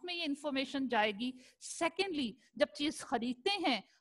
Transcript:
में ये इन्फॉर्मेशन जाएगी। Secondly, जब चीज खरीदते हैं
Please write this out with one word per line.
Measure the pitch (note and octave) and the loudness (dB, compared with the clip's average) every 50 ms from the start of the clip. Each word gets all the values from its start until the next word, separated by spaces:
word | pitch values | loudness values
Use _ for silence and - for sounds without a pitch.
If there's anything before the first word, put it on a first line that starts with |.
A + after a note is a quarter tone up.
| - | -4
में | F4+ F4 | -4 -4
ये | E4+ E4+ | -2 0
इन्फॉर्मेशन | D4+ C#4+ C#4 D4+ D4+ C4 C4+ C4+ C4+ - C#4 C4+ A#3+ | 0 -2 -2 -2 -2 0 0 -2 0 -2 -2 0 2
जाएगी। | B3 A3 G#3+ A3 G#3 G3 B3 B3+ B3+ - - - - _ | 4 4 4 2 2 0 -2 -4 -4 -6 -12 -20 -20 _
Secondly, | - - - - F4 E4 E4 - F#4+ G4 E4 D4 C4 A3 - - _ _ _ A3 | -14 -12 -4 -2 -2 0 0 0 0 0 0 0 -2 -2 -4 -8 _ _ _ 0
जब | D4 C#4+ | 0 0
चीज | - - D4 D4+ - - - | 0 0 -2 -2 -2 -4 -4
खरीदते | - C#4 A#3 G#3 B3+ B3 - - G4 | -4 -2 -2 0 -2 -4 0 0 0
हैं | G4+ G4 E4 D#4+ B3 G3 - _ _ _ | 0 2 2 2 2 2 -2 _ _ _